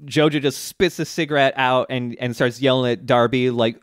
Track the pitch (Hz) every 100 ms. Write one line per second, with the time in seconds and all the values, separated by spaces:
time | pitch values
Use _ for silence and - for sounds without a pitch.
0 | 143 131 156 151 139 127 - - 180 -
1 | 160 - 156 147 135 - 131 127 123 127
2 | 123 117 123 117 131 113 131 127 127 117
3 | 123 123 120 127 127 120 113 117